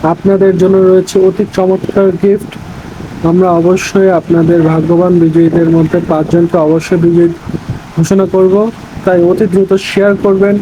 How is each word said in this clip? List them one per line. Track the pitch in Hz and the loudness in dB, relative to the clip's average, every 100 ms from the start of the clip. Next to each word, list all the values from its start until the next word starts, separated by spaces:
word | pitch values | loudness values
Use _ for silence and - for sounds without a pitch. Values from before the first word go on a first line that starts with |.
| 156 | -2
আপনাদের | 170 190 196 190 180 | -2 0 2 2 2
জন্য | 185 190 185 | 2 4 4
রয়েছে | 185 185 - 190 | 2 2 0 0
অতি | 180 202 - | 0 -6 -2
চমৎকার | 185 185 - - 196 175 | -2 -2 -2 0 0 0
গিফট। | 196 208 - - - - - - - - 165 | 0 0 -4 -16 -16 -16 -16 -16 -14 -6 -2
আমরা | 175 185 170 | 2 2 2
অবশ্যই | 170 185 - 202 190 175 | 2 0 -2 0 2 0
আপনাদের | 156 170 165 170 160 | 0 0 2 2 2
ভাগ্যবান | 160 160 170 180 175 | 0 0 0 2 2
বিজয়ীদের | 165 165 165 165 165 165 | 2 2 2 2 2 2
মধ্যে | 160 175 170 | 2 -2 -2
পাঁচজনকে | 156 156 170 170 175 156 | -2 0 0 0 0 2
অবশ্যই | 160 156 180 | 0 0 0
বিজয়ী | 170 170 170 170 - - - - - - | 2 2 0 -2 -10 -10 -8 -12 -8 -4
ঘোষণা | 165 196 190 | 0 0 0
করব, | 190 185 196 220 - - - | 2 2 2 -2 -6 -16 -6
তাই | - 180 175 | -2 2 2
অতি | 180 214 | 0 0
দ্রুত | 185 190 196 - | 0 0 0 -2
শেয়ার | - 202 196 | 0 0 0
করবেন | 202 190 202 202 | 0 0 0 0